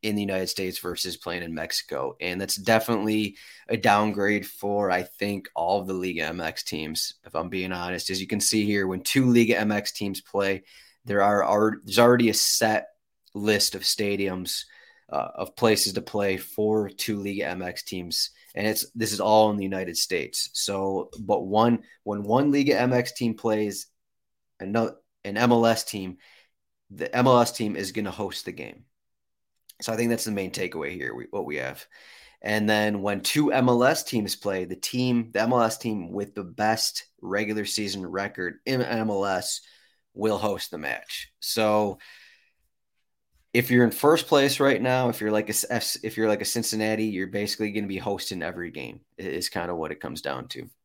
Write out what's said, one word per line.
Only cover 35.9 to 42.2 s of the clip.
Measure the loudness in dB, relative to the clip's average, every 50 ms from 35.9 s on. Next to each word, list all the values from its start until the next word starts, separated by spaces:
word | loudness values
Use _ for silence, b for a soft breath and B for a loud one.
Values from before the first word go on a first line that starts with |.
| -4 -4 -6 -6
with | -6 -6 -6 -6 -8
the | -10 -10
best | -10 -4 -2 0 0 2 2 0 -4 -4 -6 -12 _ _ _
regular | -10 -4 -4 -2 -2 -2 -4 -4 -4
season | -4 -4 -4 -4 -4 -6 -6 -8
record | -6 -4 -4 -6 -6 -6 -6 -6 -6 -6 -8 _
in | -2 0 0
M | 0 0 0 -2 0 0
L | 0 0 0
S | 0 0 -2 -2 -4 -6 -8 b b b b b b b b b b _
will | -2 0 0 0 0
host | 0 -2 -2 -2 -6 -8
the | -10 -8
match. | -6 -6 -6 -6 -8 _ -12 -12 -12 -14 _ _
So | -8 -4 0 2 4 4 4 4 2 2 -2 B B B B B